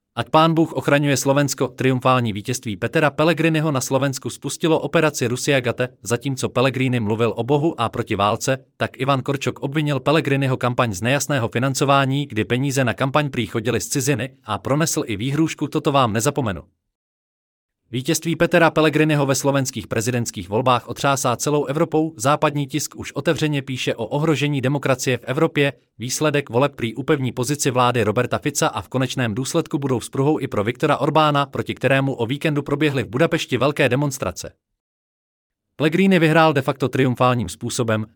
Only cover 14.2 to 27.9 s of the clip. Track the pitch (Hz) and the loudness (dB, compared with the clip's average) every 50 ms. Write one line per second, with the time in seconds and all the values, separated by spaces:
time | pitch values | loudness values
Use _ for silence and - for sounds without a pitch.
14.2 | - 131 - _ _ 107 104 101 - - 131 151 160 156 - 160 139 - 110 92 | -2 -6 -10 _ _ -6 -6 -6 -2 -2 0 0 0 0 0 -2 -2 -4 -4 -4
15.2 | 117 131 139 143 160 151 - - 151 143 - 160 151 160 139 139 131 113 98 117 | -2 -2 0 0 0 0 0 -4 -6 -4 -2 -2 0 2 2 2 2 2 2 0
16.2 | 110 147 143 - 135 110 92 78 - _ _ _ _ _ _ _ _ _ _ _ | 0 0 0 0 -2 -4 -4 -6 -10 _ _ _ _ _ _ _ _ _ _ _
17.2 | _ _ _ _ _ _ _ _ _ _ _ _ _ _ - 131 131 170 160 156 | _ _ _ _ _ _ _ _ _ _ _ _ _ _ -8 -6 -2 -2 -2 -2
18.2 | - 170 165 160 170 165 180 175 165 156 - 165 156 160 139 156 156 156 151 147 | -2 -2 0 0 2 4 4 4 4 4 4 4 2 4 4 2 2 2 2 2
19.2 | 143 135 135 127 - 139 139 139 135 - - 113 92 - - 117 104 120 127 120 | 2 0 0 0 0 0 0 0 0 -2 -4 -8 -8 -4 -4 -2 -2 0 -2 -2
20.2 | 117 - - 110 87 82 101 113 - 131 127 117 - - 117 - - 143 139 127 | -4 -4 -6 -10 -8 -4 -2 0 2 2 2 0 0 -6 -8 -2 0 0 0 0
21.2 | - - 120 - - 151 147 147 143 - 139 156 170 160 - 156 156 160 160 151 | 0 -2 -2 -2 -2 0 0 0 0 -2 -2 -2 -2 0 2 0 0 0 -4 -2
22.2 | 110 135 151 147 156 151 147 147 143 131 151 151 135 - - - 117 - - 143 | 0 0 2 2 2 0 0 -2 -4 -4 -4 -6 -6 -6 -8 -12 -12 -10 -8 -4
23.2 | - 180 156 - 156 151 151 139 131 - 131 123 - 143 127 - 113 - 127 147 | -2 0 0 0 0 0 0 -2 -4 -4 -6 -4 -4 -4 -4 -4 -4 -4 -2 0
24.2 | 151 165 156 127 143 147 147 139 117 131 147 139 - 139 131 - - 135 127 117 | 0 0 2 0 0 0 0 0 0 0 0 0 0 0 -2 0 0 -2 -2 -2
25.2 | - - 127 147 160 165 165 151 143 139 143 - _ _ _ - 110 127 - - | -2 -4 -2 0 0 0 2 0 0 0 -2 -6 _ _ _ -12 -8 -6 -4 -2
26.2 | 156 151 139 143 - - 110 120 139 139 135 - 120 113 110 - 131 131 160 139 | 0 0 0 0 -2 0 0 0 0 0 0 -4 -6 -6 -4 -4 -2 0 0 0
27.2 | 131 123 107 - 127 117 147 143 - 143 120 127 123 120 | 0 -2 -2 -4 -4 -2 -2 -2 -2 0 2 2 2 2